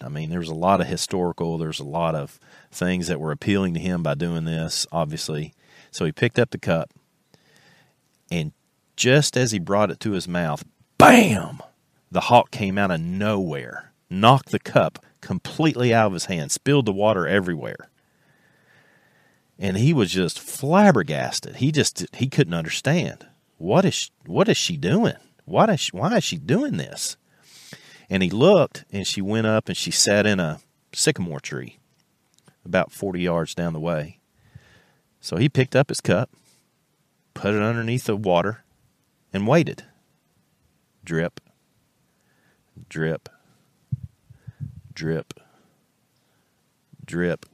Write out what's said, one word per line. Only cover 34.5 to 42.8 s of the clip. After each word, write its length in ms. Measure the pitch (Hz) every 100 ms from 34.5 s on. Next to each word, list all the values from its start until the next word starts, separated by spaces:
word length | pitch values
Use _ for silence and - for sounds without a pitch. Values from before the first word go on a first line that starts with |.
| - _ _ _ _ _ _
So 160 | - 85
he 100 | 143
picked 300 | - 127 127
up 100 | 139
his 140 | -
cup, 300 | - 95 - _ _ _ _ _ _ _ _ _ _
put 200 | - 98
it 80 | 107
underneath 440 | 107 117 113 123 -
the 100 | 101
water, 480 | 101 87 95 113 _ _ _ _ _ _ _
and 160 | 98 104
waited. 380 | 165 156 - - _ _ _ _ _ _ _ _ _ _ _ -
Drip, 340 | 82 85 - _ _ _ _ _ _ _ _ _ _ _ _ _ -